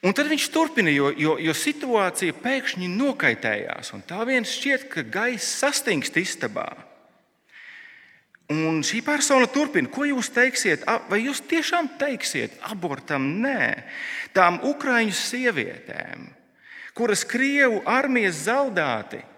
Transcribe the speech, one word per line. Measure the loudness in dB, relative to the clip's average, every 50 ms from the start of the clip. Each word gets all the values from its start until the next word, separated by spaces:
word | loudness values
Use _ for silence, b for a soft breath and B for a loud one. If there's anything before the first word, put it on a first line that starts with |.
| 2
Un | 2 2
tad | 2 2 2
viņš | 0 0 -2 0 2
turpina, | 2 2 2 2 2 4 4 4
jo, | 4 4 2 2 2
jo, | 2 2 2 2
jo | 0 -2 -2 0
situācija | -2 -2 -2 -2 -2 0 2 2 2 2 0 -2 -2 -2 -4 -2
pēkšņi | -2 -2 -2 -2 -2 -4 -4 -4 -4 -2 0
nokaitējās, | 0 0 0 0 2 2 2 2 2 0 -2 -2 -2 -4 -6 -8 -8 -10 -12 -12 -14
un | -12
tā | -10 -6 -4 -2 0
vien | 0 0 0
šķiet, | 0 -6 -4 0 0 0 0 -2 -6 -6
ka | -6 -6
gaiss | -4 -2 -2 0 0 -2 -2 -4 -4 -2 0
sastingst | 0 0 0 0 0 0 0 0 0 -2 -2 -2
istabā. | -2 -2 -4 -4 -6 -4 -4 -4 -6 -6 -8 -14 -20 -20 -20 _ _ _ _ _ _ _ _ _ B B B B B B B B B B B B B B B B B B B -20 _ _ -2
Un | 0 0 2 0 0 0
šī | 0 -2 -2 0
persona | 0 0 0 2 4 6 6 4 4
turpina: | 4 0 0 2 2 0 0 0
"Ko | -2 -2 0
jūs | 0 0 0 -2 -2
teiksiet, | 2 4 4 4 4 0 0 0 0 0 0 0
a-, | 0 0 0 0
vai | 0 0 0
jūs | 0 -4 -4 -4 0
tiešām | 0 0 2 2 0 0 0 0 -2 -2
teiksiet | -2 -2 -2 -2 -4 -4 -2 -2 -4 -4 -6 -12
abortam | -12 -10 -8 -6 -4 -4 -4 -6 -6 -4 -2 0 0 0 0 0
nē, | 0 0 0 0 0 0 -2 -4 -8 B B B B B B B B B _ 6
tām | 6 6 6 4 0
ukraiņu | -2 -2 0 0 2 2 4 4 2 0 -2
sievietēm, | -4 -4 -4 0 0 0 2 0 -2 -4 -6 -10 -14 -14 -12 -12 -10 -12 -12 -14 -16 -18 -20 -20 _ _ _ B B B B B B B B
kuras | -2 0 2 2 0 0 -2
Krievu | 0 0 2 2 4 6 6 6 4 2 0
armijas | 2 2 2 2 2 2 2 2 2 0 0 0
zaldāti | 0 2 2 2 2 2 0 2 2 0 -2 -4 -6 -12 -14 -14 -16 -20